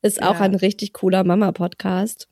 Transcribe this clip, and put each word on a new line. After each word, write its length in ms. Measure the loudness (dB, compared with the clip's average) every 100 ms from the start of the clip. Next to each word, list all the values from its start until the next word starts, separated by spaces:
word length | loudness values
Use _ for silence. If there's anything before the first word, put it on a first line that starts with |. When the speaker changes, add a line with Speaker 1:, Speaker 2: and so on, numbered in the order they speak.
Speaker 1:
ist 200 | 0 0
auch 120 | 0
Speaker 2:
Ja. 60 | 2
Speaker 1:
ein 140 | 2
richtig 380 | 2 0 -2 -10
cooler 320 | -4 0 2
Mama-Podcast. 1040 | 2 2 2 0 -6 -4 -4 -2 -4 -6 -18